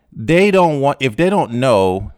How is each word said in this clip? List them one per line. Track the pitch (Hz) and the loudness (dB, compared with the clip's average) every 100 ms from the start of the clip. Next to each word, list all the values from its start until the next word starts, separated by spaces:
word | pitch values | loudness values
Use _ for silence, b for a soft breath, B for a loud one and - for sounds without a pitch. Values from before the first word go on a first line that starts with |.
| b | b
they | - 110 165 202 | -14 -2 2 2
don't | 190 175 147 | 2 2 2
want, | 139 143 | -2 -2
if | 135 110 | -4 0
they | 175 | 0
don't | 196 131 | 0 -2
know, | 117 131 107 95 95 98 | -2 0 2 2 -2 -8